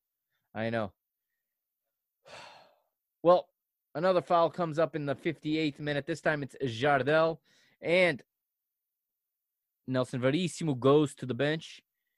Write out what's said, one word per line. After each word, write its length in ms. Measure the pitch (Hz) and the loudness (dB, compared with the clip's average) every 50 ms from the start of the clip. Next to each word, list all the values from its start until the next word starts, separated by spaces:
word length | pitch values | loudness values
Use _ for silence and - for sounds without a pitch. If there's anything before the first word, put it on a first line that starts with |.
| _ _ _ _ _ _ _ _ _ _ - | _ _ _ _ _ _ _ _ _ _ -8
I 160 | 104 113 113 | -6 -4 -2
know. 240 | 117 113 107 95 - _ _ _ _ _ _ _ _ _ _ _ _ _ _ _ _ _ _ _ _ _ _ _ _ _ _ - | -2 -4 -4 -6 -8 _ _ _ _ _ _ _ _ _ _ _ _ _ _ _ _ _ _ _ _ _ _ _ _ _ _ -20
<sighs> 40 | - - - - - - - _ _ _ _ _ _ _ _ _ _ _ - | -20 -20 -20 -20 -20 -20 -20 _ _ _ _ _ _ _ _ _ _ _ 4
Well, 260 | 165 180 175 - _ _ _ _ _ _ _ _ _ - | 6 6 6 4 _ _ _ _ _ _ _ _ _ -6
another 300 | 147 175 190 185 170 - | -2 0 0 2 0 0
foul 260 | - 180 170 165 151 | 2 2 2 2 2
comes 300 | - 180 175 160 147 160 | 0 -2 -4 -4 -2 -2
up 160 | 165 151 - | -2 -2 -2
in 100 | 156 147 | -4 -6
the 80 | 139 135 | -6 -6
fifty-eighth 640 | - - 175 143 - - 151 156 156 160 147 139 - | -4 -4 -6 -6 -6 -6 -4 -2 -2 -2 -2 -4 -4
minute. 280 | 151 147 147 143 135 - | -6 -4 -4 -4 -4 -6
This 140 | 165 - | -6 -4
time 200 | - 170 156 147 | -2 -2 -2 -2
it's 140 | 139 - - - 139 | -4 -8 -8 -6 -6
Jardel, 720 | 127 110 110 135 147 143 135 127 139 156 160 160 165 165 - _ _ _ _ _ _ _ _ | -6 -4 0 2 2 4 4 2 2 2 2 2 2 0 -4 _ _ _ _ _ _ _ _
and 400 | - 147 170 185 180 170 143 110 - _ _ _ _ _ _ _ _ _ _ _ _ _ _ _ _ _ _ _ _ _ _ _ _ _ _ _ _ _ _ _ _ 131 | -4 0 2 4 4 2 2 -2 -8 _ _ _ _ _ _ _ _ _ _ _ _ _ _ _ _ _ _ _ _ _ _ _ _ _ _ _ _ _ _ _ _ -4
Nelson 320 | 131 131 127 - - 123 | -2 -2 -2 -2 -2 -2
Verissimo 540 | 123 131 143 170 185 156 - - 170 156 135 | 0 0 0 0 -2 -4 -4 -4 -4 -4 -2
goes 400 | 120 120 135 143 156 151 135 - | 2 4 4 4 4 4 0 -4
to 120 | - 135 127 | -8 -8 -6
the 80 | 120 | -4
bench 480 | 120 139 147 156 160 - - - - - _ _ _ _ _ _ | -2 -2 -2 -2 -4 -8 -12 -20 -20 -20 _ _ _ _ _ _